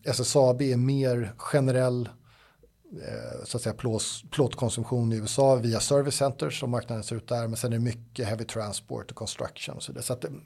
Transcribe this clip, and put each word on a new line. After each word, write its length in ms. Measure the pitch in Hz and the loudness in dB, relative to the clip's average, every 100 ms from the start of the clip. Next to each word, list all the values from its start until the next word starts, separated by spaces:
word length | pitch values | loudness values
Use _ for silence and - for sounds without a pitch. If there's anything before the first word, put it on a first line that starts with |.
S 160 | - 123 | -4 -2
S 160 | 123 147 | 2 6
A 180 | 131 123 | 6 6
B 140 | 139 | 4
är 40 | 120 | 4
mer 560 | 127 139 135 123 110 - | 4 4 2 2 -2 -6
generell, 720 | - 147 131 127 127 123 117 - _ _ _ _ _ _ 339 | 0 2 4 4 2 0 -4 -10 _ _ _ _ _ _ -18
eh, 520 | 220 - 55 58 60 | -14 -10 -10 -10 -10
så 120 | - 123 | -8 -4
att 60 | |
säga 120 | 117 | -4
plås-, 500 | 107 123 110 - - - | -2 0 0 -2 -6 -4
plåtkonsumtion 840 | - 127 - 117 120 110 123 117 | 2 2 2 -2 -2 -2 0 2
i 40 | 113 | 0
U 60 | |
S 140 | 104 - | 0 4
A 160 | 135 | 6
via 260 | 131 117 110 | 6 4 0
service 340 | - 143 143 | 4 4 2
centers 460 | - 139 - 151 - | 2 0 0 -4 -4
som 100 | 127 | -2
marknaden 320 | 120 - 113 | -2 -4 -6
ser 120 | 107 113 | -6 -6
ut 120 | - | -4
där. 200 | 120 117 | -2 -2
Men 80 | 113 | -2
sen 160 | 123 | 0
är 40 | 113 | 0
det 80 | |
mycket 420 | 120 113 - - 110 | 0 -2 -10 -6 -4
heavy 180 | 110 | -4
transport 680 | 110 113 104 98 - - - | -4 -6 -4 -6 -8 -10 -10
och 60 | - | -10
construction 600 | 107 - 62 - - - | -8 -6 -8 -8 -10 -10
och 60 | |
så 100 | - | -10
vidare. 120 | - | -8
Så 80 | 120 | -6
att, 120 | 123 | -4
eh, 60 | 156 139 | -6 -10